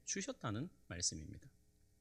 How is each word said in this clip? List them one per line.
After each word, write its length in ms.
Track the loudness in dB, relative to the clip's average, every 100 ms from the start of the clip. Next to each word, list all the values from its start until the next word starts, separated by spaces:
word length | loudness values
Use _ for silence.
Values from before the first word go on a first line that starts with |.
| -2
주셨다는 640 | 0 0 0 0 2 0 -4 -6
말씀입니다. 600 | 2 2 2 -4 -8 -12 -18 -20 -20 -20 -20